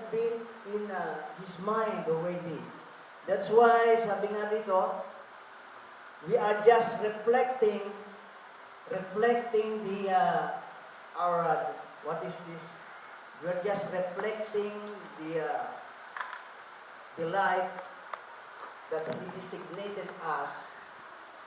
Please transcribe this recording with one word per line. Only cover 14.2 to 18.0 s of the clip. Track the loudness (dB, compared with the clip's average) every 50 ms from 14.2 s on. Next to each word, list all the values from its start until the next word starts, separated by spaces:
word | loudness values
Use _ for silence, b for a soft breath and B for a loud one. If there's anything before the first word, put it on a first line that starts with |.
| -2 -2 -2 -2 -4 -2 -2 -2 -2 -2 -4 -6 -8 -8 -10 -10 -12 -14 -12 -10
the, | -6 -2 -2 -2 0
uh, | 0 -2 -2 -2 -4 -8 -10 -12 -14 -16 -16 -16 -12 -8 -8 -8 -8 -8 -12 -12 -14 -16 -18 -18 -18 -18 -18 -18 -18 -18 -18 -18 -14 -6 -4
the | -2 0
life | 2 4 4 4 4 4 2 0 -4 -8 -10 -12 -14 -16